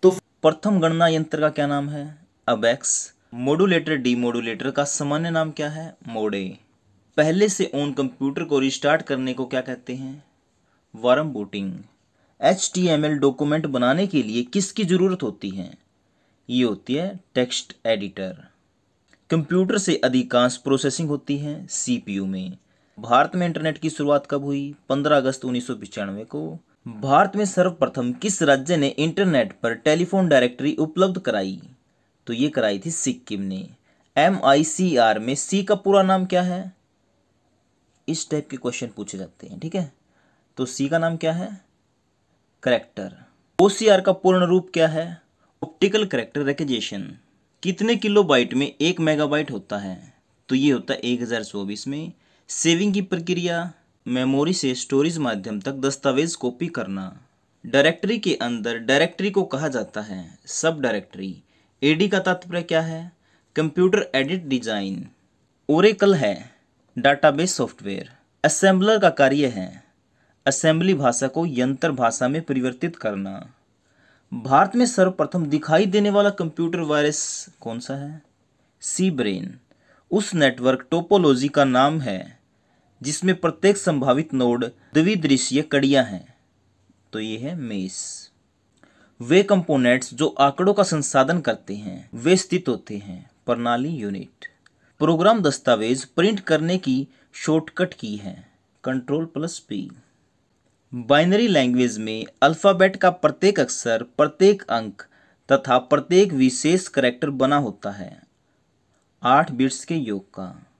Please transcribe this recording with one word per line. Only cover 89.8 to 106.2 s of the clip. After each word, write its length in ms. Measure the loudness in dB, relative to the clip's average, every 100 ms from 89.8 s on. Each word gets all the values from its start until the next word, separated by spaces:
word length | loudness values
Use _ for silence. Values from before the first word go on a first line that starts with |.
| 4 2 0
जो 140 | -2 -2 2
आंकड़ों 340 | 2 4 0
का 100 | 2
संसाधन 560 | 2 0 0 2 2 2
करते 340 | -2 -4 -6 -12
हैं 340 | -12 -14 -14 -4
वे 200 | 2 2
स्थित 300 | 2 -4 -2
होते 300 | -4 -4 -12
हैं 320 | -12 -16 -16 _ -4
प्रणाली 440 | -2 0 0 -2
यूनिट। 560 | -4 -6 -8 -10 _ -20 _ _ _ _ _
प्रोग्राम 400 | 0 4 4 4
दस्तावेज 640 | 2 0 0 0 2 -2 -4
प्रिंट 320 | 0 0 0
करने 360 | 0 0 2 -2
की 280 | 0 -2 -2 _ _ -10
शॉर्टकट 580 | 0 0 0 -6 -6
की 220 | -6 -10 -10
है 180 | -10 -16 -20 _ _ _
कंट्रोल 420 | -6 -6 -4 -4 -4
प्लस 320 | -8 -8 -10
पी। 300 | _ -10 -10 -14 _ _ _ _ _ _ _ _ _
बाइनरी 540 | -12 2 4 4 4 4
लैंग्वेज 500 | 4 2 2 2 0
में 260 | -8 -8 -10 _
अल्फाबेट 520 | 2 4 2 4 2 4
का 140 | 0
प्रत्येक 480 | 2 -2 2 2 2
अक्षर, 440 | 0 -2 -2 -2 -2
प्रत्येक 560 | 0 0 4 4 4
अंक 380 | 0 -4 -4 -12 -20 _ _ _ _
तथा 280 | 0 4 2
प्रत्येक 540 | 4 0 4 4